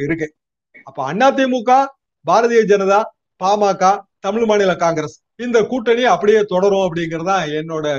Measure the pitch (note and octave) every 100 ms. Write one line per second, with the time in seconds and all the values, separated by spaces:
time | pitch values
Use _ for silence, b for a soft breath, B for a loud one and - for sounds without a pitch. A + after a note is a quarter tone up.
0 | C#3+ E3 D3+ _ _ _ _ - - -
1 | C3+ F#3 C4 C4+ C4 B3 A3 B3+ C#4 _
2 | _ _ D#3+ G3+ A#3+ A#3 G3 G3+ F#3+ G3+
3 | A3 _ _ _ F#3 G#3 G3+ F#3 F#3 G3+
4 | - _ G3 A3 A3+ G#3 F#3+ E3+ E3+ D#3+
5 | D3+ - _ - B3 A3+ G#3 B3 A#3 A#3
6 | B3 E3+ G#3 A3 G#3 F3+ G3+ G3 F#3 E3
7 | E3 E3 E3+ F#3+ D3+ D3+ D#3+ D#3+ D3+